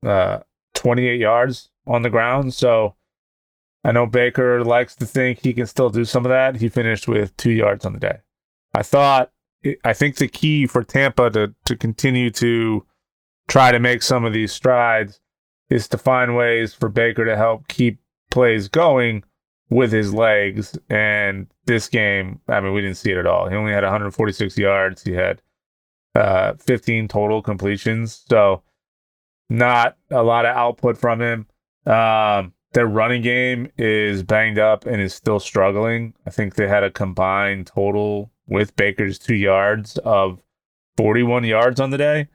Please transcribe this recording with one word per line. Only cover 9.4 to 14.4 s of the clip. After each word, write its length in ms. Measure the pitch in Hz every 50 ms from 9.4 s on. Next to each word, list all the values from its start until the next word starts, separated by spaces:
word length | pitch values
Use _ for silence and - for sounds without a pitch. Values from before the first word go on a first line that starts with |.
| _ _ _ _ _ 139 143 - _
I 80 | 123 113
think 220 | - 143 147 139
the 120 | - 139 127
key 380 | _ - - 156 156 151 139
for 180 | 123 - 127 113
Tampa 460 | - - 135 139 139 123 - 123 117
to, 240 | 104 110 107 104 - _ _
to 120 | - 123
continue 540 | - - 113 110 - - 139 127 123 123 120 113
to 520 | - - 120 117 117 113 113 110 107 - _ _ _ _ _ _ _ _ _ _ _ _ _
try 240 | - 139 131 127 120
to 60 | 120
make 220 | 120 123 123 120 -
some 220 | - 135 123 117
of 80 | 117 107
these 200 | 110